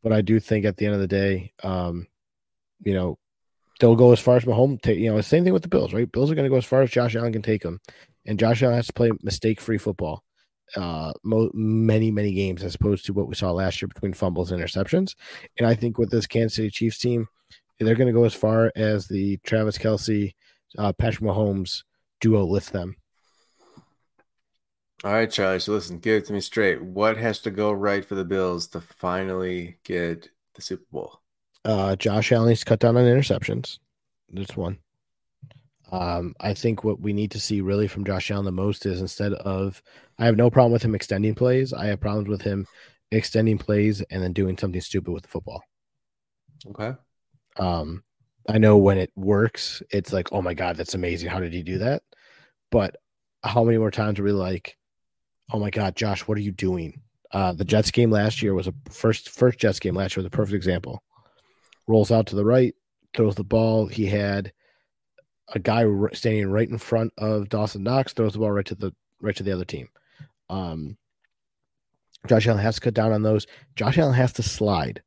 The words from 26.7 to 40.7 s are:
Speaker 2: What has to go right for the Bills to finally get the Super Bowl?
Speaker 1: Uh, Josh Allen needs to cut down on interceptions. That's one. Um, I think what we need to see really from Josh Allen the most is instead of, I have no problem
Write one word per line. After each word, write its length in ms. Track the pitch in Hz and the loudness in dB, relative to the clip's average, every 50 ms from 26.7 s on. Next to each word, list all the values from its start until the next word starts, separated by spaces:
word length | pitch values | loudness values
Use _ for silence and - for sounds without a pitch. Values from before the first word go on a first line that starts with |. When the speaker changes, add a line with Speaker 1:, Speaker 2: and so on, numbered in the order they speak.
| 85 62 | 0 -2
Speaker 2:
What 380 | 80 92 90 98 107 110 110 | -6 -10 -4 0 0 0 0
has 220 | 110 113 113 107 - | 0 -2 -4 -4 -4
to 100 | - 113 | -6 -6
go 220 | 98 98 104 104 | -4 -2 -2 0
right 340 | 104 98 101 104 101 101 95 | 0 0 0 0 0 -2 -4
for 80 | - 104 | -6 -6
the 100 | 95 92 | -6 -4
Bills 440 | 85 98 95 92 90 90 87 85 | -2 -2 -2 0 -2 -2 -4 -8
to 140 | - - 85 | -8 -10 -14
finally 1000 | 82 _ - _ - 90 90 92 95 95 92 92 92 92 90 90 85 87 87 _ _ | -14 _ -18 _ -6 -4 -4 -4 -4 -4 -6 -4 -4 -4 -6 -6 -8 -10 -16 _ _
get 460 | - 92 87 87 85 85 85 - - _ _ _ _ _ | -6 -4 -4 -2 -4 -6 -8 -12 -20 _ _ _ _ _
the 80 | - | -18
Super 240 | - - 95 - _ _ | -12 -10 -10 -12 _ _
Bowl? 300 | - - - - - _ _ _ _ _ _ _ _ - _ | -12 -12 -12 -12 -16 _ _ _ _ _ _ _ _ -8 _
Speaker 1:
Uh, 300 | 107 110 98 95 98 98 | -2 0 0 0 -2 -2
Josh 360 | 95 - 117 101 110 107 - | -2 -2 -2 0 0 2 2
Allen 180 | 123 117 113 117 | 2 4 6 4
needs 100 | 117 110 | 4 2
to 80 | - | 2
cut 120 | - 117 110 | 0 0 2
down 180 | - 117 117 | 4 4 4
on 80 | 120 123 | 6 6
interceptions. 720 | 120 120 131 139 - - - - - - 120 123 - - - _ _ _ _ _ _ _ _ _ _ | 6 4 4 2 0 -2 -2 -2 -4 -6 -6 -6 -10 -16 -18 _ _ _ _ _ _ _ _ _ _
That's 260 | - 95 98 - - | -12 -12 -12 -10 -8
one. 220 | - 90 87 98 - _ _ _ _ _ _ _ _ _ _ _ _ - - _ _ _ _ _ _ _ - | -8 -6 -6 -8 -10 _ _ _ _ _ _ _ _ _ _ _ _ -20 -20 _ _ _ _ _ _ _ -10
Um, 440 | - 92 90 87 87 87 87 87 - _ | -8 -6 -4 -4 -4 -4 -6 -8 -10 _
I 140 | - 107 98 | -4 -4 -4
think 300 | - - 117 110 - - | 0 0 -2 -2 0 -2
what 180 | 107 101 - | -4 -4 -2
we 120 | 87 104 101 | -4 -4 -2
need 180 | 101 107 101 | -2 -4 -4
to 80 | - 104 | -4 -2
see 220 | - - 110 101 | -2 0 0 0
really 260 | 95 92 98 101 107 | 0 0 0 0 0
from 180 | 98 - 104 98 | -2 -2 -6 -4
Josh 240 | 98 98 92 - - | -4 -4 -4 -4 -4
Allen 160 | 104 101 98 | -4 -4 -4
the 60 | 98 | -4
most 340 | 90 92 95 104 98 - - | -2 -2 -2 -2 -2 -2 -4
is 160 | 101 92 90 | -4 -4 -2
instead 320 | 95 90 - - 104 101 98 | -4 -6 -4 -4 -4 -4 -4
of, 480 | - - 98 95 95 95 98 95 - _ _ _ - _ _ _ - | -4 -4 -6 -4 -2 -4 -4 -6 -10 _ _ _ -20 _ _ _ 0
I 60 | 113 | 2
have 120 | 117 113 | 4 4
no 140 | 104 120 120 | 6 4 6
problem 200 | - 135 123 117 | 6 6 6 6